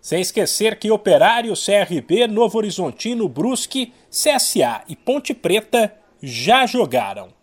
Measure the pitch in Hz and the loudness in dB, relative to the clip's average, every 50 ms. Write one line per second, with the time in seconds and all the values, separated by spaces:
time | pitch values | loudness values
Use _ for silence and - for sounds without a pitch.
0 | _ - 151 170 185 - - 233 190 - - - 208 220 214 - - 208 220 208 | _ -4 -2 -2 -2 -2 -2 -2 -2 -2 -2 0 0 -2 -2 -2 -2 0 0 0
1 | 214 202 165 143 156 196 233 240 233 233 202 - - - 202 202 196 - 175 156 | 4 4 6 6 6 6 4 2 -2 -4 -4 -4 -2 2 2 2 2 0 -4 -6
2 | 120 - 165 220 240 220 208 214 233 214 208 226 214 208 175 - 180 147 117 - | -2 0 2 2 2 2 2 0 0 2 2 -2 -2 -2 -4 -4 -6 -6 -6 -8
3 | - 220 247 233 220 170 120 135 165 247 262 - - - - 262 247 233 _ _ | -8 -6 -4 -4 -4 -4 -2 -2 -2 -2 -2 -4 -6 -6 -6 -6 -6 -6 _ _
4 | _ _ - - - 302 277 262 - - - - 143 120 113 107 - - 160 _ | _ _ -6 -2 0 0 2 0 0 -2 0 0 0 0 0 -6 -10 -14 -18 _
5 | _ - 262 294 277 - 269 - - 170 180 220 214 - - 240 220 208 - _ | _ -4 -4 -2 -2 -6 -10 -6 -2 0 0 0 -2 0 2 2 2 2 -2 _
6 | _ _ _ _ - 139 117 113 120 160 233 262 262 220 - 254 214 139 117 127 | _ _ _ _ -14 -12 -10 -6 2 4 4 4 4 2 2 0 0 0 0 -2
7 | 107 98 101 101 95 92 _ _ | -2 -2 -8 -10 -14 -18 _ _